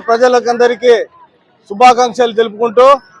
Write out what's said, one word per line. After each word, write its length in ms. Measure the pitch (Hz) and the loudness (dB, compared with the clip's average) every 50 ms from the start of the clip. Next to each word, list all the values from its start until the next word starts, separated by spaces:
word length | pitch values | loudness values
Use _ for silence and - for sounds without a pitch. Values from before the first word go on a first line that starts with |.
| 247 | -2
ప్రజలకందరికీ 880 | 233 226 233 254 254 247 247 214 240 240 233 240 240 247 202 240 247 233 202 156 - _ _ - _ _ _ _ _ _ _ _ _ | -2 -2 0 0 0 0 0 -2 -2 -2 0 0 -2 -2 0 0 0 0 0 -2 -6 _ _ -20 _ _ _ _ _ _ _ _ _
శుభాకాంక్షలు 640 | 202 202 247 247 240 240 247 240 190 247 240 233 208 | -2 2 2 2 2 2 -2 -4 -2 -4 -4 -4 -2
తెలుపుకుంటూ, 480 | 220 233 220 208 208 240 233 202 247 254 269 277 254 - _ _ _ | -4 -4 -6 -6 -6 -8 -4 0 2 4 4 4 2 -2 _ _ _